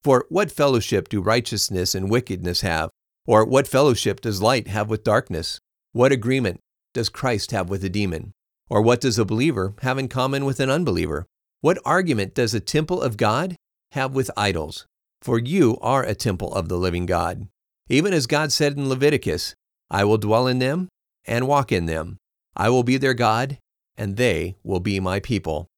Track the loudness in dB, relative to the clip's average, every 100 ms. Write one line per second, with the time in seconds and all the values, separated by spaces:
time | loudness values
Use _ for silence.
0 | 4 4 4 -2 -2 2 2 2 2 -2
1 | 0 -4 0 0 0 -4 -2 -2 -2 -2
2 | 0 0 0 -6 -4 -2 -2 -2 -4 _
3 | _ _ 2 4 6 4 2 4 4 4
4 | 0 -2 -4 0 2 2 0 -4 -2 -2
5 | 2 0 0 -6 -6 -10 _ _ _ 2
6 | 4 4 0 0 0 -4 _ _ _ -6
7 | -6 -4 -2 -2 -2 -4 -2 -4 -4 -2
8 | -4 -4 -10 -18 _ _ _ 2 4 4
9 | 2 0 0 2 0 0 -4 -4 -4 -2
10 | -4 -2 -2 0 -2 -2 0 0 0 0
11 | -2 -4 -8 _ _ _ 0 0 0 0
12 | 2 -2 -2 -2 0 -2 -2 -2 -2 -2
13 | -2 0 0 0 -2 -8 _ _ _ -6
14 | -4 -2 -2 -2 -2 -2 -6 -12 -18 _
15 | _ _ -2 -2 0 2 4 2 0 0
16 | 0 -2 -2 -2 -4 -4 -2 -2 0 -2
17 | -2 -2 -2 -6 -12 _ _ _ _ 0
18 | 2 0 0 -2 0 0 0 0 -4 2
19 | 2 2 -2 -4 -6 -12 _ _ _ 0
20 | 2 2 4 2 2 0 0 -2 -6 _
21 | _ _ -6 -2 0 0 2 0 0 -4
22 | -6 -12 _ _ _ -2 2 2 2 2
23 | 0 2 0 0 -2 -8 _ _ _ -8
24 | -6 0 2 2 -2 -8 -4 -2 0 -2
25 | 0 -2 -2 -4 -2 -6 -6